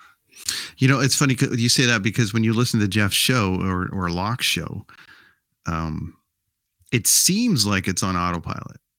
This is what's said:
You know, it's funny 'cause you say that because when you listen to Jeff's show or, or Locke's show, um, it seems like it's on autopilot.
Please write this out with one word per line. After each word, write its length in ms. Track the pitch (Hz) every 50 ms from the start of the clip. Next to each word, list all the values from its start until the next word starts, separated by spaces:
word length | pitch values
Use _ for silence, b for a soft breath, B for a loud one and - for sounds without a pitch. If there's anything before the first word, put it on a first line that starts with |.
| B B B _ _ B B B B B B B B B B -
You 100 | 131 131
know, 120 | 139 120
it's 140 | 139 127 -
funny 180 | - 151 135 123
'cause 240 | - 135 - 123 117
you 100 | 117 123
say 180 | - - 127
that 160 | 120 117 107
because 300 | 98 113 - 123 117 98
when 120 | 110 113 113
you 80 | 113
listen 260 | 110 117 123 - - 110
to 80 | 104 98
Jeff's 280 | 98 107 104 101 -
show 380 | - - - 127 120 101 92 92 90
or, 280 | 90 95 92 90 90 -
or 220 | - 98 90 87
Locke's 360 | 85 87 98 110 120 - -
show, 400 | - - - 82 - - 101 B B B B B B B B B B B B B _ _ _ -
um, 480 | 85 82 80 82 80 78 82 85 85 - _ _ _ _ _ _ _ _ _ _ _ _ _ _ _
it 140 | 131 117 -
seems 600 | - - - - - 185 220 247 240 170 113 101
like 220 | 101 101 95 - 98
it's 140 | 87 -
on 140 | 104 92 92
autopilot. 640 | 87 87 90 87 82 - - - - - - - - _ _ _